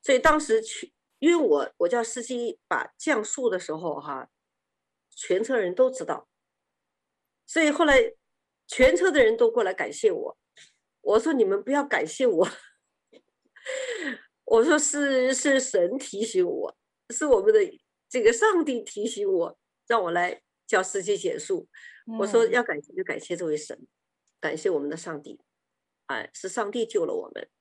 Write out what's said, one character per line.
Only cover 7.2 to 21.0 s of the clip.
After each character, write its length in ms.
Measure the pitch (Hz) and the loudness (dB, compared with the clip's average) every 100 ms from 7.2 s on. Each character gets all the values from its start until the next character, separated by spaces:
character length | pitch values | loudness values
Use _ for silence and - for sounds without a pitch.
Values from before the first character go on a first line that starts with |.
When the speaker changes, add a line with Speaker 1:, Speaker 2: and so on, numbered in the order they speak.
| _ _ _ | _ _ _
Speaker 1:
所 140 | 320 | 0
以 100 | 302 | 2
后 140 | 294 | 2
来 300 | 311 269 226 - _ _ _ _ _ | 4 4 4 -4 _ _ _ _ _
全 280 | - 262 339 | 4 4 6
车 140 | 359 | 2
的 120 | 294 | 4
人 120 | 226 226 | 4 6
都 140 | 233 | 2
过 140 | 240 | 2
来 100 | 196 | -2
感 180 | 185 120 | -2 -6
谢 200 | - 214 | 0 0
我。 260 | 165 - - _ _ - _ _ _ | 0 -6 -12 _ _ -20 _ _ _
我 180 | - 214 | 2 2
说 140 | 311 | 2
：“你 100 | 277 | 2
们 180 | 202 196 | 2 0
不 100 | 233 | -2
要 100 | 285 | -2
感 240 | 285 147 156 | 0 -2 -4
谢 200 | - 254 | -2 0
我。” 220 | 170 185 - - _ _ _ _ | 2 0 -2 -20 _ _ _ _
<laughs> 1160 | _ _ _ _ _ 539 523 508 440 302 240 _ _ | _ _ _ _ _ -10 -8 -8 -8 -8 -10 _ _
我 200 | - 226 | 0 2
说 140 | 262 302 | 4 4
：“是， 560 | 294 294 285 262 254 | 2 -2 0 2 0
是 240 | 262 294 269 | 0 2 0
神 380 | 254 196 175 254 | 2 0 0 -2
提 260 | - 196 | -8 -8
醒 220 | 220 185 175 | -4 0 0
我， 300 | - - - _ _ _ | -2 -8 -12 _ _ _
是 160 | - 302 | -6 2
我 140 | 233 | 4
们 120 | 196 | 6
的 80 | 214 196 - _ _ _ | 4 2 -4 _ _ _
这 140 | 254 | 2
个 100 | 220 | 2
上 320 | 240 427 370 | 4 2 2
帝 160 | 302 247 | 0 -4
提 260 | - - 220 | -6 -8 -8
醒 240 | 202 202 | -4 0
我， 280 | 185 170 - _ _ _ | 0 -2 -8 _ _ _
让 160 | 233 | 0
我 60 | 180 | 0
来 300 | 170 175 - _ _ _ | -2 -2 -4 _ _ _
叫 160 | 196 | 0
司 200 | 185 196 | 0 -4